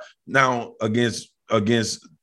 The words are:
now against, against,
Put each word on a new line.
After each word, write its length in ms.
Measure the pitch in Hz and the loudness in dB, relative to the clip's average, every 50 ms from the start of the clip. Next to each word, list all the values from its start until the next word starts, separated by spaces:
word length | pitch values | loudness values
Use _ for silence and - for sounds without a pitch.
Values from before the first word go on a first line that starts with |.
| - - _ _ _ | -6 -18 _ _ _
now 480 | - 120 135 135 131 127 120 117 - - - | -2 0 2 2 2 0 -2 -6 -10 -8 -6
against, 480 | 110 113 110 120 120 113 101 - - - _ _ _ _ | -4 -2 0 2 0 0 -2 -4 -12 -16 _ _ _ _
against, 580 | 107 110 101 107 120 117 107 95 - - - - _ _ | 0 0 2 2 2 2 0 -2 -6 -10 -14 -20 _ _